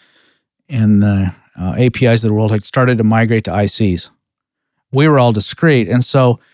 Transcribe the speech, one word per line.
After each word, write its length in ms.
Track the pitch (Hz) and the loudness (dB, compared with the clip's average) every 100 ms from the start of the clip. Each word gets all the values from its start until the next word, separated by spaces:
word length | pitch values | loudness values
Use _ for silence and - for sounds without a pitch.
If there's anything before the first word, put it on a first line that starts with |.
| _ _ _ _ _ _ - | _ _ _ _ _ _ -10
and 340 | 123 107 104 | -2 2 2
the, 300 | 101 98 95 - _ - | 2 0 -2 -6 _ -10
uh, 140 | 92 - | -6 0
A 100 | 127 | 0
P 160 | - | 0
Is 180 | 123 113 | 0 0
of 40 | 110 | 0
the 60 | |
world 160 | 107 110 | 0 0
had 140 | 107 | -2
started 340 | 98 - 127 120 | -4 -2 0 0
to 60 | |
migrate 400 | 110 113 113 113 | 0 0 0 -2
to 80 | 104 | -2
I 120 | 90 101 | -2 -2
Cs. 440 | - 107 87 - _ _ _ _ _ _ _ _ | -2 -2 -4 -8 _ _ _ _ _ _ _ _
We 160 | 131 156 | 0 2
were 100 | 147 | 4
all 140 | 123 | 2
discrete. 560 | 107 - - 170 139 107 | 0 -4 -2 0 2 0
And 160 | 123 | -2
so 340 | 127 139 127 117 _ | 0 0 0 0 _